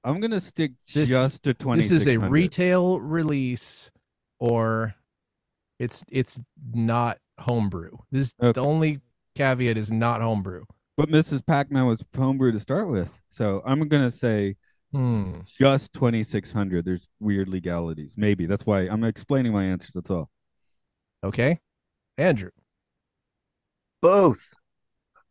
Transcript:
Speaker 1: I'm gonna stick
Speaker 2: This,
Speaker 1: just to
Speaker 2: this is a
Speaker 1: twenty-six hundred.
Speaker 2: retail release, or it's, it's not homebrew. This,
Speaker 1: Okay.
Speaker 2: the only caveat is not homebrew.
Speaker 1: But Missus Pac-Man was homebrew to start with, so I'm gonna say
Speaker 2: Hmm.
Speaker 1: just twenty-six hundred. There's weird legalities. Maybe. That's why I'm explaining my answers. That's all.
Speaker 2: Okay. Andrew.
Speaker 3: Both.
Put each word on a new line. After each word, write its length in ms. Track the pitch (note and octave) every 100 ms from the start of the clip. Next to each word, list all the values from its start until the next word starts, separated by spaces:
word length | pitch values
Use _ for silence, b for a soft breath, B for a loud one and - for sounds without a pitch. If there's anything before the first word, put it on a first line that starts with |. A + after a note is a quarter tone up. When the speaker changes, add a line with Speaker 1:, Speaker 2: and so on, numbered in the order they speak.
Speaker 1:
I'm 160 | B2 D#3+
gonna 200 | A3+ G#3+
stick 320 | - - D#3 B2+ _
Speaker 2:
This, 160 | D3 C#3
Speaker 1:
just 340 | C3 C3 -
to 60 | D3
Speaker 2:
this 20 | B2+
is 60 |
a 20 |
Speaker 1:
twenty-six 420 | C3 A#2+ G#2+ E3 C#3 A#2
hundred. 120 | G2
Speaker 2:
retail 680 | D3 F3+ - F3+ F3+ F3+ F3+
release, 920 | B2 E3 D#3 C#3+ B2+ B2 - - - _ _ _ _ _
or 560 | A#2+ A#2 A2+ A2 A2 - _ _ _ _ _ _ _ _
it's, 240 | B2 - -
it's 280 | C3 B2+ - A#2+ _ C3
not 460 | A#2 A2+ A#2 D3+ - _ -
homebrew. 580 | - A#2+ G2+ F2+ E2+ - -
This, 220 | C3+ C3 _
Speaker 1:
Okay. 120 | A#2+ A#2
Speaker 2:
the 60 | C#3
only 360 | D#3+ D#3 C#3+ _ _ _ -
caveat 420 | C#3 B2+ B2 A2
is 140 | G#2+
not 300 | A2 A#2 A#2
homebrew. 420 | A2+ G#2+ F#2+ F2+ - _ _ -
Speaker 1:
But 120 | D3+
Missus 320 | D#3 D#3 C#3
Pac-Man 440 | - D3+ C#3 C#3 B2+
was 160 | A2 - -
homebrew 360 | C3 C3+ C3
to 60 | G#2+
start 280 | G2+ D3 G#3
with, 320 | A2 E2+ - _
so 320 | - G#2+ G2 -
I'm 220 | C#3 D#3
gonna 240 | D3 B2+
say 440 | - B2 G#2+ G2+ F#2+ _ _ _
Speaker 2:
Hmm. 480 | C#3 B2+ A2+ F#2+ E2 F#2
Speaker 1:
just 460 | - C3+ C3+ -
twenty-six 640 | - B2 A#2 G#2+ G#2 -
hundred. 320 | - G2 F2+ E2+
There's 240 | F2+ - _
weird 300 | G#2+ G2+ F#2+
legalities. 640 | F#2 F2 F2 E2+ D#2+ D2 -
Maybe. 300 | G#2 G2 E2
That's 200 | G2+ -
why 160 | G2+
I'm 220 | F#2 G#2+
explaining 480 | A2+ G#2+ - C#3 B2
my 120 | G#2 F#2+
answers. 260 | F#2 - F2+
That's 140 | -
all. 180 | F2+ C#2+ _ _ _ _ _ _ _ _ _
Speaker 2:
Okay. 360 | F#2+ F#2+ B2 E3 _ _ _ _ _ -
Andrew. 340 | E3+ C3+ F2+ _ _ _ _ _ _ _ _ _ _ _ _ _ _ _
Speaker 3:
Both. 520 | F3 G3+ F3+ A2+ - - _ _ _ _ _ _ _